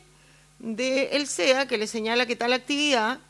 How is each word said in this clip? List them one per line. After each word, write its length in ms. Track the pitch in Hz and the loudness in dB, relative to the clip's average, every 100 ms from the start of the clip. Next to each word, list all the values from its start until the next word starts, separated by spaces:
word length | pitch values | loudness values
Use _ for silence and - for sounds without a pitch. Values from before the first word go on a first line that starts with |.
| - - - - _ _ | -14 -20 -20 -20 _ _
del 680 | 226 220 254 269 277 277 285 | -10 -4 0 0 0 -2 -2
cea 400 | - 330 262 269 | 0 4 4 2
que 120 | 226 | -2
le 100 | 214 | -2
señala 380 | 233 220 233 247 | -4 0 0 0
que 100 | 240 | -2
tal 160 | 233 | 0
actividad 680 | 247 240 285 294 254 220 262 | 0 0 0 2 2 2 -2